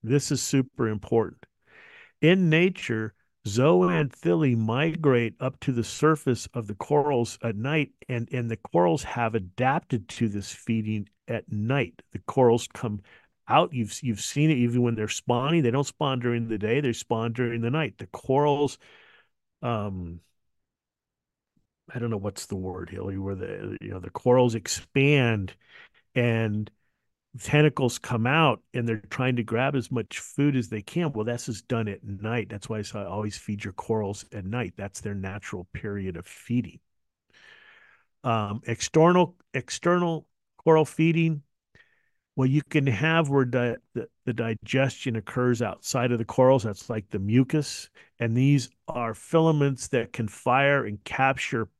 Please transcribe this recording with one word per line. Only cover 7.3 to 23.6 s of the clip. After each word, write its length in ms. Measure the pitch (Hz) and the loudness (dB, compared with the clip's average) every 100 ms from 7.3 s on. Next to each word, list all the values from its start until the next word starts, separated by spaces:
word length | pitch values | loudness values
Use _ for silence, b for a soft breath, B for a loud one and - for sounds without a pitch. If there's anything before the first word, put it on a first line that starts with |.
| - | -4
at 140 | 117 104 | -6 -4
night, 360 | 127 156 143 _ - | -2 -2 -2 _ -8
and, 180 | 120 117 | -6 -4
and 200 | 131 117 | -6 -4
the 80 | 113 | -8
corals 440 | - 170 175 160 | -2 2 2 0
have 300 | - 120 117 | -4 -2 0
adapted 720 | 113 92 - 127 156 _ 123 92 | -2 -4 0 0 0 _ -6 -6
to 180 | - 113 | -2 -2
this 240 | 101 98 | -2 -10
feeding 560 | - - 113 107 107 101 _ - | -12 -4 -2 -2 -6 -6 _ -8
at 220 | 113 - | -8 -6
night. 520 | 104 110 139 113 - _ | -4 0 0 -2 -8 _
The 60 | 101 - | -12 -4
corals 420 | - 123 117 - | 4 6 6 0
come 260 | - 113 104 b b b b - | -8 -6 -6 b b b b 2
out. 240 | 147 180 | 4 4
You've, 260 | 131 107 - | -2 -4 -4
you've 180 | 131 104 | -4 -4
seen 300 | - 143 156 | -4 0 2
it 80 | 139 | 4
even 240 | 120 123 | 2 2
when 140 | 120 110 | 0 0
they're 120 | 107 | -4
spawning. 540 | - - 120 139 170 | -6 0 0 2 2
They 80 | 123 | 2
don't 160 | 127 143 | 0 -2
spawn 340 | - 143 127 | -2 -2 0
during 260 | 120 120 113 | 0 -2 -2
the 120 | 110 | -4
day. 240 | 107 127 | 0 0
They 100 | 143 | 0
spawn 400 | - - 113 117 | -4 -4 -2 -2
during 300 | 117 120 117 | -2 -2 -2
the 80 | 117 | -2
night. 260 | 151 151 - | -2 -4 -6
The 100 | - | -16
corals, 680 | - - 135 147 143 147 - b b b b b _ _ _ | -12 0 2 4 2 0 -2 b b b b b _ _ _
um, 580 | 120 113 101 95 85 85 _ _ _ _ _ _ _ _ _ _ _ _ _ _ _ _ - | -4 -4 -4 -8 -10 -14 _ _ _ _ _ _ _ _ _ _ _ _ _ _ _ _ -14
I 60 | 123 | -6
don't 120 | 117 | -4
know 80 | 107 | -4
what's 280 | 101 - - | -6 -8 -10
the 100 | 98 | -8
word, 340 | 92 92 92 | -6 -8 -10
Hilly, 260 | 95 98 95 | -10 -8 -6
where 180 | 95 | -6
the, 440 | 95 50 - | -6 -8 -8